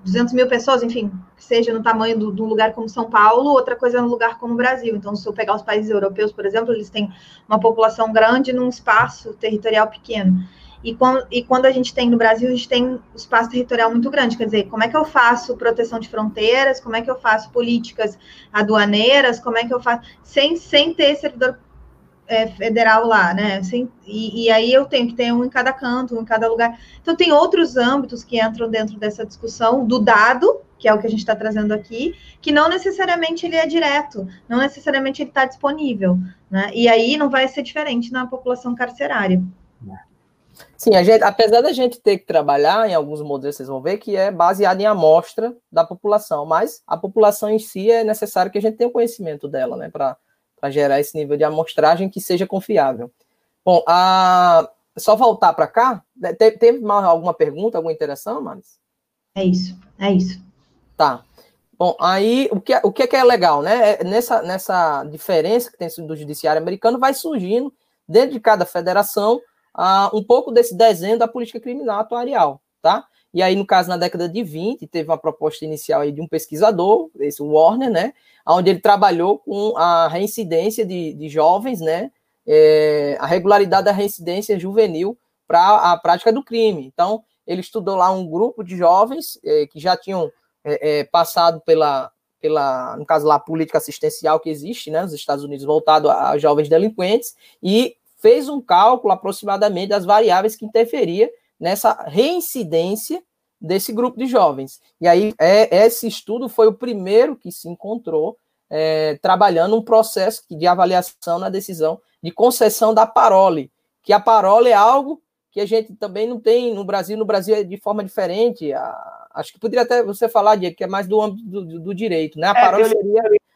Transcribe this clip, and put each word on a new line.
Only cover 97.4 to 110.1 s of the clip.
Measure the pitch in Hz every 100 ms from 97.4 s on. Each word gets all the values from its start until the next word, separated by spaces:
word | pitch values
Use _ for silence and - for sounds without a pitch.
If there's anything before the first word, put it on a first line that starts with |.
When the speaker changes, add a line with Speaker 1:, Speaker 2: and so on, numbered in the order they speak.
| _ _
Speaker 2:
e | 185 214 254 _ _ _
fez | 220 285 277
um | 285
cálculo | - 180 220 247 214
aproximadamente | 185 196 - 202 196 214 175 196
das | 202
variáveis | 180 214 226 180 214 -
que | 214
interferia | 220 233 294 175 185 240 - _ -
nessa | 165 196 - - -
reincidência | 165 285 349 - 254 170 165 180 214 - 349 _ _ _ _
desse | 165 190 220
grupo | 226 254 240
de | 254
jovens. | 240 165 135 135 - _ -
E | 170
aí, | 175 214 -
é, | 165 208 220 175
esse | 226 226 233
estudo | - - 240 262
foi | - 220
o |
primeiro | - 247 208 185 220 302 254
que | 180
se | - 170
encontrou, | 175 196 233 165 160 160 - _ _ -
é, | 156 156 156 156 147
trabalhando | 185 185 202 165 185 226
um |
processo | 220 220 220